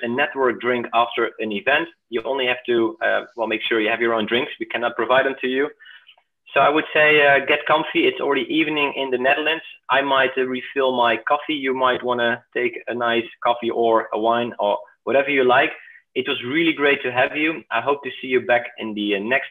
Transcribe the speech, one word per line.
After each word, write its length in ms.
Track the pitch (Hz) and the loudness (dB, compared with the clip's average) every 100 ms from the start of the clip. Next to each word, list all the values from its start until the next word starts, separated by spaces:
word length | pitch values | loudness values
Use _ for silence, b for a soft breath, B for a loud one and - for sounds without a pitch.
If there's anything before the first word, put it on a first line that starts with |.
a 60 | 120 | -2
network 520 | 123 151 135 123 113 | -2 -2 0 0 0
drink 260 | 120 123 117 | -2 -2 0
after 380 | 117 120 - 113 - | 0 0 0 -2 -4
an 120 | 107 | -6
event. 360 | 101 127 147 165 _ _ | -4 0 0 -2 _ _
You 100 | 113 117 | -6 -4
only 200 | 135 123 | -2 -2
have 160 | 123 - | -2 0
to, 320 | 117 113 - | 0 0 0
uh, 220 | 107 104 - | -2 -2 -4
well, 120 | - 110 | -6 -4
make 160 | 110 | -4
sure 180 | - 117 | -2 0
you 80 | 107 | 0
have 140 | 113 | 0
your 100 | 117 | 0
own 140 | 113 104 | 0 0
drinks. 260 | 117 147 - | 0 -2 -8
We 60 | 113 | -8
cannot 280 | 117 120 | -4 -4
provide 300 | 120 113 131 | -4 2 2
them 120 | 135 135 | 2 -2
to 80 | 127 | -4
you. 220 | 131 147 - B B B B _ _ - | -2 -4 -6 B B B B _ _ -4
So 80 | 143 | 2
I 80 | 139 | 4
would 160 | 151 151 | 2 0
say, 340 | 156 151 151 143 | 2 4 6 6
uh, 200 | 139 131 | 4 2
get 180 | 147 | -2
comfy. 420 | - 156 156 170 131 | 2 0 2 0 0
It's 140 | - | 0
already 260 | 139 139 113 | -2 0 0
evening 380 | 156 151 151 139 | 0 0 0 -2
in 140 | - 135 | -4 -4
the 60 | 123 | 0
Netherlands. 480 | 135 143 151 160 - - - | 0 0 -2 -4 -8 -18 -2
I 140 | 131 | 0
might, 340 | 139 135 131 135 | 2 2 2 0
uh, 60 | |
refill 520 | 127 127 - 143 131 | -2 -4 -4 0 0
my 220 | 127 117 110 | 2 2 2
coffee. 380 | - 143 - | 0 -2 -2
You 180 | 151 135 | -4 -2
might 300 | 127 127 120 | 0 0 0
wanna 420 | 120 120 117 120 _ | -2 0 0 -2 _
take 300 | 127 120 - - | -4 -4 -4 -8
a 60 | |
nice 340 | 117 120 117 113 - | -2 0 0 -2 -2
coffee 280 | 120 120 113 | -2 0 -2
or 400 | 113 117 110 110 | 0 2 2 0
a 60 | 107 | -2
wine 340 | 113 117 120 104 | 0 0 -2 -2
or 200 | 101 101 B B | -2 -2 B B
whatever 260 | 110 135 139 | 0 0 2
you 140 | 139 | 2
like. 280 | 127 127 156 - B B B | 4 4 2 -4 B B B
It 140 | 127 127 | -6 -4
was 160 | 123 | -6
really 300 | 120 156 165 | -4 0 0
great 260 | 139 143 139 | 2 2 2
to 60 | 127 | 0
have 240 | 123 143 | 0 0
you. 300 | 147 156 156 - | 0 -4 -4 -6
I 100 | 117 | -2
hope 240 | 123 143 | -2 -2
to 60 | 131 - | -6 -10
see 60 | 131 | -2
you 160 | 127 | 0
back 240 | 113 120 - - | 2 0 0 -8
in 160 | 110 | -8
the, 240 | 104 104 98 | -4 -2 -2
uh, 20 | |
next 280 | 107 135 - | 0 -2 -2